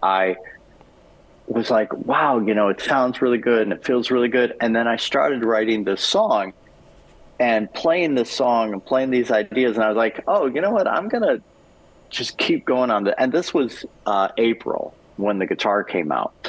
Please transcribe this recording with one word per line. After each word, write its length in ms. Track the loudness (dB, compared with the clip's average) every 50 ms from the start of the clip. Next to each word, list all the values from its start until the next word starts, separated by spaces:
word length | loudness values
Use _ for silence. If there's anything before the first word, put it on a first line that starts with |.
| 0
I 320 | 2 2 2 2 0 -2 -4 -8 -20 -20 -20 -20 _ -20 -20 -20 -20 _ -20 -20 -20 -20 -20 -20 -20 -20 _ -8
was 240 | -4 -4 -2 0 2
like, 200 | 2 0 0 0 -4 -8 -4
"Wow, 340 | -2 0 0 2 2 2 0
you 140 | 2 2 2
know, 160 | 2 2 0
it 100 | 0 -2
sounds 400 | -2 0 0 2 2 0 0 0
really 160 | 0 2 2 2
good 240 | 2 2 2 2 2
and 100 | 0 -4
it 100 | -6 -2
feels 280 | -2 0 0 0 0
really 160 | 0 2 2 2
good." 240 | 2 2 0 0 0 -2
And 140 | -2 0 0
then 120 | 0 0
I 80 | 0 -2
started 460 | -2 -4 -2 0 0 2 2 0 0 0
writing 400 | 0 0 2 2 0 0 0 0
this 180 | -2 -2 -2
song 520 | -2 0 2 2 2 2 2 0 0 -4 -8 -18 -20 -20 -20 -20 -20 -20 -20 -20 -20 -20 -20 -20 -20 -10 -4 0
and 320 | 0 2 2 2 0 -2 -6
playing 420 | -2 0 2 2 2 2 0 0
this 140 | 0 0 -2
song 420 | -2 -2 0 2 2 2 0 0 -4
and 100 | -8 -4
playing 240 | 0 0 0 0 2
these 220 | 2 0 2 2
ideas. 440 | 2 0 0 0 0 0 2 2 2
And 80 | 2 2
I 40 |
was 100 | 2 2
like, 260 | 2 0 0 -2 -4 -2
"Oh, 180 | 0 0 2 2
you 160 | 0 -2 0
know 100 | 0 0
what? 160 | 0 2 0
I'm 220 | 0 0 -2 -2 -2
gonna 300 | -2 0 0 0 0 -2 -4 _ _ _ _ _ _ _ _ -20 -20 -20 -20 -12
just 280 | -10 -8 -8 -8 -6
keep 260 | -4 -2 0 0 0 0
going 260 | 0 0 0 2 2
on." 140 | 2 2 2
The, 140 | 0 0 0
and 120 | 0 0
this 220 | 0 0 -2 0 0
was, 320 | 0 0 -2 -4 -12 -16 -18 -14 -8 -4
uh, 240 | -2 0 0 0 0 0
April 560 | 2 2 2 2 0 -4 -6 -6 -6 -6 -8 -12 -20 _ -16 -8
when 220 | -4 -2 -2 -2 -2
the 60 | -2
guitar 360 | -2 -2 -2 0 0 0 0 0
came 280 | -2 -4 -4 -2 -2
out. 220 | -2 -4 -4 -6 -8 _ -14